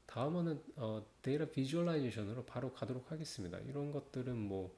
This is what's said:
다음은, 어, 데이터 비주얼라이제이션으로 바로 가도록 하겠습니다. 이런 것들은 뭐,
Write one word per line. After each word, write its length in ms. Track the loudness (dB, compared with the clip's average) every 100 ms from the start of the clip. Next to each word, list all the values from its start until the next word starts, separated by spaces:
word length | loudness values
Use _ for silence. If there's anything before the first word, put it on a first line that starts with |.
| -6
다음은, 580 | 0 2 4 2 0 -4 -2
어, 280 | -2 -2 -6 -4
데이터 280 | 0 2 2
비주얼라이제이션으로 960 | 2 2 4 4 4 2 0 -2 -4 -4
바로 260 | -4 -2
가도록 400 | -2 -2 -2 -4
하겠습니다. 460 | -6 -4 -4 -4 -4
이런 320 | -4 -2 -2
것들은 460 | -2 -4 -4 -2 0
뭐, 380 | 0 0 -2